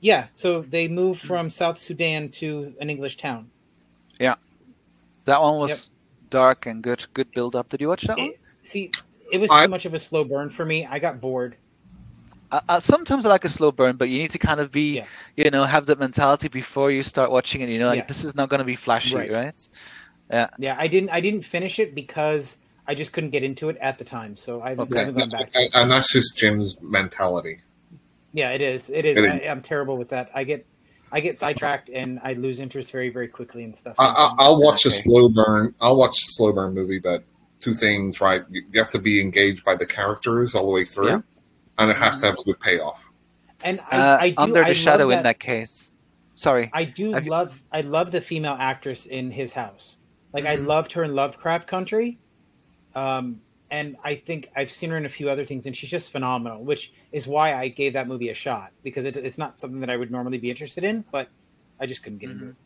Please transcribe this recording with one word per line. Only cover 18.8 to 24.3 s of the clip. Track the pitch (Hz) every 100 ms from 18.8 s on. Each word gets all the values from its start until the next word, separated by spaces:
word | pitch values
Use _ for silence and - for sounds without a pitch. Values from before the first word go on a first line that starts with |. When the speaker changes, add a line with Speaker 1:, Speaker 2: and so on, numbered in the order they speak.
| - 113 123 131
Speaker 1:
Right. | 104
Speaker 2:
right? | 110 139 - - - - - - _ _
Yeah. | 117 117 -
Speaker 1:
Yeah, | 135 131
I | 160
didn't, | 185 190
I | 170
didn't | 190 214
finish | - 175 185 -
it | 220
because | 139 139 160 151 151 131 - _ _ -
I |
just | 143 156
couldn't | - 156
get | 143
into | 135 131 156
it | 143
at | 135 131
the |
time. | 120 120 110